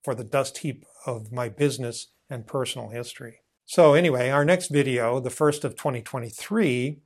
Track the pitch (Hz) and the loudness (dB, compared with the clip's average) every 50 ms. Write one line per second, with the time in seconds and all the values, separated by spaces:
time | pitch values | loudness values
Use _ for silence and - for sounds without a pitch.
0 | - - 135 123 123 104 - 139 135 135 - - - 151 127 - - _ _ _ | -6 -6 -6 -6 -6 -2 0 0 0 -2 -4 -8 -8 -8 -8 -8 -12 _ _ _
1 | - - 123 113 107 107 120 123 123 117 101 - 143 147 143 - 131 120 117 - | -8 -8 -8 -8 -8 -10 -8 -6 -6 -6 -2 0 0 0 0 -2 -6 -8 -8 -10
2 | - - _ _ _ - 139 120 110 - - 139 127 120 - 127 117 107 110 120 | -12 -16 _ _ _ -14 -12 -12 -10 -6 -4 -4 -4 -4 -6 -10 -10 -10 -10 -10
3 | 120 - - - 131 117 113 _ _ _ _ _ _ - - - 170 151 143 156 | -10 -12 -12 -16 -16 -18 -20 _ _ _ _ _ _ -2 4 8 8 8 8 8
4 | 180 170 135 123 123 127 139 143 147 151 180 180 185 - 143 147 139 135 127 120 | 6 4 2 2 0 2 2 2 4 4 4 2 2 0 0 2 2 2 2 0
5 | 117 113 123 131 123 127 - - 156 147 147 147 - 143 101 - - 147 127 120 | 0 0 0 0 -2 -4 -2 2 2 2 2 2 -2 -6 -6 -6 -6 -4 -4 -6
6 | 110 - - 131 113 110 - - - - 202 226 214 147 123 123 123 143 151 147 | -8 -8 -8 -8 -8 -8 -12 -12 -8 -2 0 2 2 2 2 0 -2 -2 -4 -8
7 | _ | _